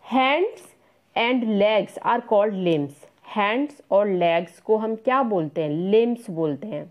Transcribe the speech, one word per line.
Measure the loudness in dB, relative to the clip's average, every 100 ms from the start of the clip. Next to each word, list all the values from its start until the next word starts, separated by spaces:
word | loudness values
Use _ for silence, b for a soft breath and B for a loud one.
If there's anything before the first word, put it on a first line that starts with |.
| -2
hands | 0 2 0 -2 -4 -20 _ b b _ -4
and | 0 0 0 2
legs | 2 2 -2 -6 -2
are | -2 0
called | 0 2 0 0
limbs। | 0 -2 -10 -20 _ -8
हैंड्स | -2 0 0 -4 -8 _
और | 2 2
लेग्स | 2 2 2 -2 -12
को | -2 0
हम | 0
क्या | -2 0 0
बोलते | 2 0 -2 -4
हैं? | -4
लिम्स | -2 2 2 2 -2 -6
बोलते | -4 -2 -4 -8
हैं। | -12 -12